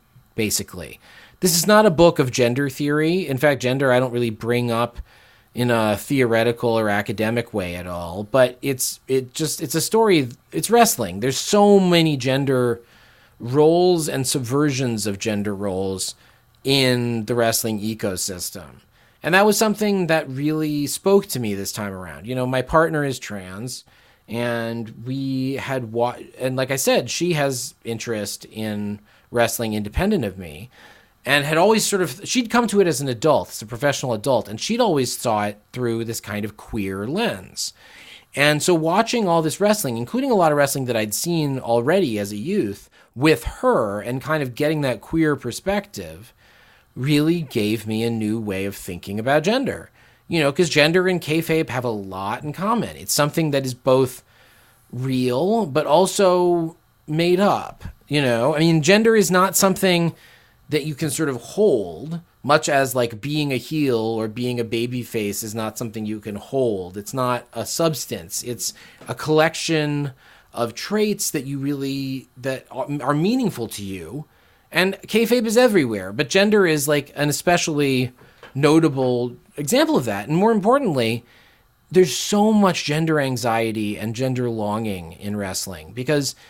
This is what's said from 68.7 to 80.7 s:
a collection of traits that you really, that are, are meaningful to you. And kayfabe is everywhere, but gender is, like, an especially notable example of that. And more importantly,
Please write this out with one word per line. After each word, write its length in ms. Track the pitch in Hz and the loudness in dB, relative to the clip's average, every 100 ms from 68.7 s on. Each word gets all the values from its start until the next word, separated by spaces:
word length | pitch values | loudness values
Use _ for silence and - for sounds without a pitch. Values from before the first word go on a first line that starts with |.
| - - - - | -10 -20 -18 -12
a 60 | 117 | -8
collection 960 | - 156 160 - - 160 147 147 143 - _ - _ | 0 2 2 0 -2 0 0 -2 -4 -8 _ -20 _
of 220 | - 117 | -6 -6
traits 560 | - - 214 214 202 - | -6 -4 0 0 0 -4
that 140 | 160 | -6
you 140 | 131 139 | -6 -6
really, 720 | 135 143 139 139 135 131 - - | -4 -4 -4 -4 -6 -8 -10 -10
that 300 | 131 131 - | -6 -6 -8
are, 140 | 123 135 143 | -8 -6 -4
are 120 | 127 | 0
meaningful 540 | 147 180 254 226 127 110 | 2 2 2 0 -2 -6
to 160 | - | -6
you. 400 | 98 95 78 127 151 _ _ _ _ | -8 -10 -10 -12 -14 _ _ _ _
And 220 | 160 190 196 - | 0 0 -2 -2
kayfabe 400 | 214 226 247 226 | 0 2 2 2
is 100 | 220 | 4
everywhere, 560 | 254 202 127 104 92 | 4 4 2 -2 -6
but 160 | 107 143 | -6 0
gender 380 | 190 208 208 180 | 2 4 4 4
is, 220 | 156 139 | 2 2
like, 240 | 147 143 - | 0 0 -4
an 120 | 147 | -2
especially 840 | 143 - 175 - 147 143 131 127 - - _ - | 0 2 2 2 0 2 2 0 -6 -20 _ -12
notable 840 | 131 147 123 160 135 127 123 123 123 _ - | 0 4 6 4 2 0 2 -2 -6 _ -10
example 400 | 143 254 311 277 | 0 2 4 2
of 80 | 117 | 0
that. 220 | 101 104 | -4 0
And 80 | 160 | 2
more 160 | 208 | 4
importantly, 720 | 226 190 | 4 4